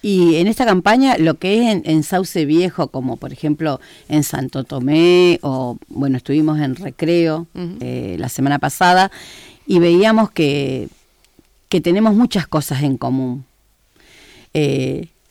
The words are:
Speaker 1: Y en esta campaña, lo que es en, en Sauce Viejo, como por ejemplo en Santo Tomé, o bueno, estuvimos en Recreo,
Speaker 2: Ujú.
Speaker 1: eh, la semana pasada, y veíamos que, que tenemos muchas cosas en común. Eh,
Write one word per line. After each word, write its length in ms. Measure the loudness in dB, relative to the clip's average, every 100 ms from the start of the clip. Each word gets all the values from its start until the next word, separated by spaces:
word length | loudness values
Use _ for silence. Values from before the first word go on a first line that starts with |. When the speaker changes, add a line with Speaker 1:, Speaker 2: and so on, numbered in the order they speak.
Speaker 1:
Y 340 | 0 2 4 4
en 100 | 2
esta 180 | 2
campaña, 520 | 2 2 2 4 4 4
lo 160 | 2
que 240 | 0 0 0
es 80 | 2
en, 80 | 0
en 180 | 0 0
Sauce 420 | 0 -2 -2 -4 0
Viejo, 420 | 2 0 -2 -6
como 300 | -4 -6 -8
por 160 | -12
ejemplo 460 | -8 -4 -2 -2 -6 -10 -20 -4
en 160 | -2
Santo 400 | -2 -4 -6 -8
Tomé, 720 | -8 -6 0 2 4 4 4 2
o 340 | -2 -4 -6 -10 -14
bueno, 280 | -6 -2 -2
estuvimos 420 | -2 0 0 0
en 160 | -2
Recreo, 720 | -6 -10 -6 -2 0 0 -2 -8
Speaker 2:
Ujú. 220 | -12 -12 -10
Speaker 1:
eh, 360 | -10 -10 -10 -8
la 120 | -8
semana 280 | -4 -2 -2
pasada, 520 | -4 0 4 4 2 -2 -20 -20 -20 -20 0
y 120 | 2
veíamos 520 | 4 4 4 2 0
que, 580 | 0 0 0 -4 -6 -10 _ _ _ _ _ _ _ _
que 140 | -2
tenemos 320 | 0 2 4
muchas 320 | 4 2 0 -2
cosas 360 | -4 -2 -2
en 140 | -2 -2
común. 480 | -2 -4 -4 -8 -14 _ _ _ _ _ _ -20 -20 -20 _
Eh, 540 | -2 0 0 -4 -6 -10 _ _